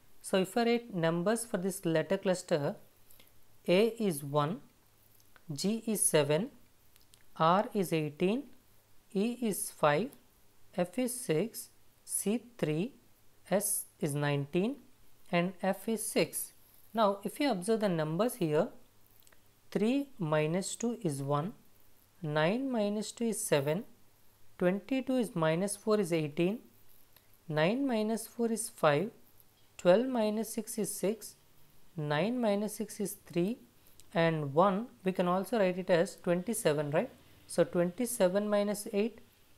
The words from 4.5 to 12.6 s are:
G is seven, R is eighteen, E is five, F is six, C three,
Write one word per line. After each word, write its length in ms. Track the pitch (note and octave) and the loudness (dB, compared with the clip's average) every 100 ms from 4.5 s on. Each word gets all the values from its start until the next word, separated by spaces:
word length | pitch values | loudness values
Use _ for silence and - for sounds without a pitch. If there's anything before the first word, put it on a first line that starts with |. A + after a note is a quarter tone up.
| A#3+ - _ _ _ _ - - - - | -4 -12 _ _ _ _ -20 -20 -18 -12
G 320 | C#3+ F#3+ A3+ A3+ | -4 -2 -2 -2
is 180 | G#3 - | -2 2
seven, 460 | D#3+ C#3+ D#3 B3 - - _ - - - - - - | 4 4 2 0 -8 -20 _ -20 -20 -20 -20 -14 0
R 300 | D#3+ F#3 B3 | 4 4 2
is 180 | G#3+ E3 | -2 0
eighteen, 520 | E3 D3+ D3 F3+ A#3+ - - _ - _ - - | 0 -2 0 0 0 -4 -16 _ -20 _ -20 -8
E 240 | F#3+ A3+ A#3 | -2 -2 -2
is 300 | A#3 F3 - | -4 -2 -6
five, 380 | - D3+ D3 B3 - _ _ - - - - | 2 2 4 0 -8 _ _ -20 -20 -8 -4
F 240 | F3+ - | -2 -2
is 200 | B3+ - | -2 -2
six, 500 | - D#3 A3+ - - - - _ | -2 0 -2 -6 -16 -20 -20 _
C 400 | - - G3 A3+ - | -8 -4 0 -2 -4
three, 340 | - | -4